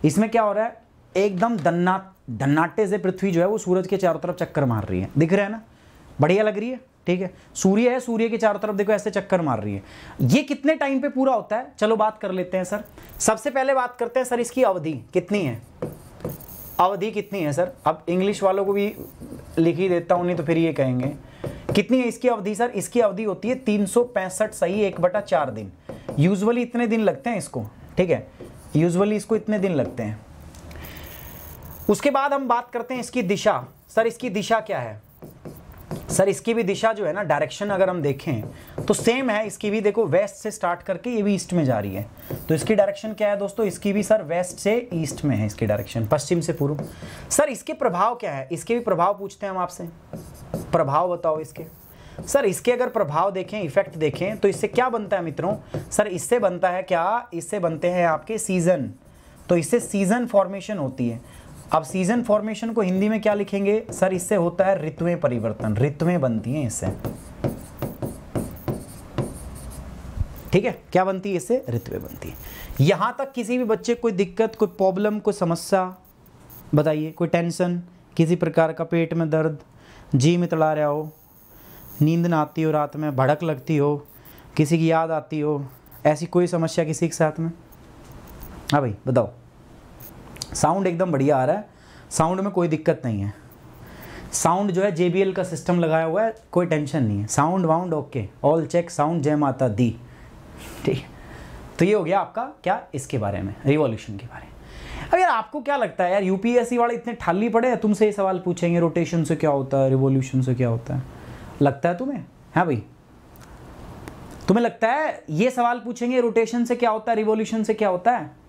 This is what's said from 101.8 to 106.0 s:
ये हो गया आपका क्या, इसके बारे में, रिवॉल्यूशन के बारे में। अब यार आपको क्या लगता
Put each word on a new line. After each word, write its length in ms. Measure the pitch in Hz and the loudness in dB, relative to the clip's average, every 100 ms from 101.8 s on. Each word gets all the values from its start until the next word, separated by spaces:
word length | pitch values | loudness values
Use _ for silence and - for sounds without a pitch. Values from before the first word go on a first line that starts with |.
| 175 | 2
ये 80 | |
हो 100 | 208 | 2
गया 160 | 160 190 | 2 0
आपका 240 | 165 - 269 - | 0 -6 -8 -6
क्या, 200 | 175 226 - | -2 -2 -4
इसके 240 | 139 - 127 | -10 -4 -4
बारे 240 | 104 98 | -2 -4
में, 140 | 95 98 135 | -6 -2 2
रिवॉल्यूशन 520 | 151 139 107 - 101 | 2 2 -2 -8 -12
के 80 | 120 | -12
बारे 200 | - - | -16 -18
में। 80 | - - - - - - | -20 -20 -18 -14 -12 -2
अब 100 | 349 | 2
यार 100 | 359 | 4
आपको 320 | 233 220 294 | 2 -2 -8
क्या 160 | 254 277 | -2 -2
लगता 260 | 208 - | -2 0